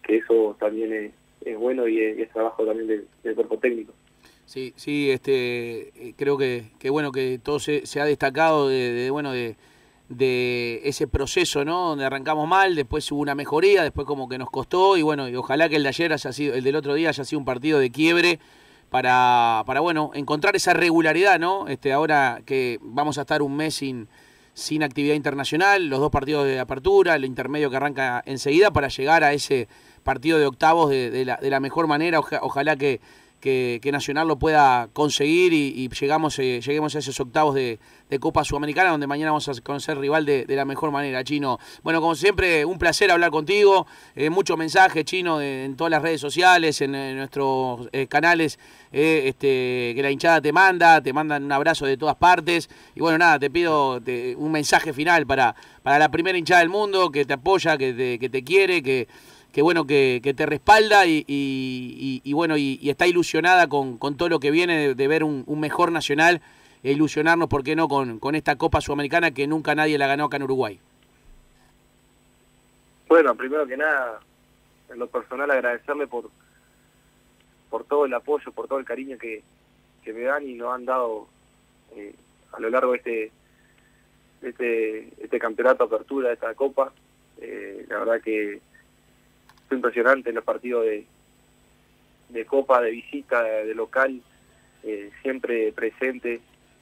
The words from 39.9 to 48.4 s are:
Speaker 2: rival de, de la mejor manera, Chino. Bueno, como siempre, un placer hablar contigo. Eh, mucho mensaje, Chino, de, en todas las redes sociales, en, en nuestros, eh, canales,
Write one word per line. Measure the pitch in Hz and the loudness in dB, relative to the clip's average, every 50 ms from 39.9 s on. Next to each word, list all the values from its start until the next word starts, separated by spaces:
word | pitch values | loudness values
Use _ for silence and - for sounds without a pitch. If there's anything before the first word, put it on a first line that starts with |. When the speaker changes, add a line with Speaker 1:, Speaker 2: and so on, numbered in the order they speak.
| 156 139 | -4 -2
Speaker 2:
rival | 139 139 147 156 156 | 0 0 0 2 2
de, | 143 143 135 120 | 2 0 0 0
de | - 139 | 0 -2
la | 139 139 | -2 -2
mejor | 139 139 131 160 156 | -2 -4 -4 -4 -4
manera, | 143 139 143 139 131 127 127 | -2 -4 -4 -4 -4 -6 -4
Chino. | 123 147 147 143 135 123 - - - - - - | -4 -4 -2 -2 -2 -4 -4 -8 -14 -20 -8 -4
Bueno, | 160 165 165 | -2 0 2
como | 156 170 165 | 2 0 0
siempre, | 147 170 202 202 185 190 180 170 156 147 | 2 2 2 2 2 2 2 2 2 2
un | 160 185 160 | 0 -2 0
placer | 170 170 151 - 208 190 175 | 0 0 2 4 4 4 4
hablar | 170 175 170 | 4 4 2
contigo. | 147 160 151 147 196 208 208 196 196 185 156 - - - - - _ | 2 0 0 0 4 6 8 8 8 6 4 0 -8 -20 -20 -18 _
Eh, | - 139 156 | -2 -2 0
mucho | 170 190 190 - 175 | 2 0 0 0 -2
mensaje, | 160 160 156 143 190 190 185 - 170 - | -2 -2 0 4 6 6 6 4 0 -4
Chino, | - - 185 180 175 156 151 | -2 -4 -4 -2 -2 -2 -2
de, | 147 139 135 131 131 | -2 -4 -4 -6 -6
en | 139 135 | -8 -6
todas | 127 165 165 165 | -4 -2 0 0
las | 151 147 | 0 0
redes | 165 160 143 | 0 -2 -2
sociales, | 139 147 131 160 180 185 180 175 165 156 143 - | -4 -4 0 4 6 6 6 6 4 2 0 0
en, | 147 135 139 | -2 -4 -4
en | 139 135 135 131 | -6 -6 -6 -6
nuestros, | 135 135 127 - 139 139 135 135 131 131 127 123 117 123 110 - | -8 -8 -8 -4 -2 -2 0 0 0 -2 -2 -4 -8 -10 -6 -6
eh, | 131 135 - | -4 -4 -2
canales, | - 151 151 170 175 165 | 0 2 2 4 4 4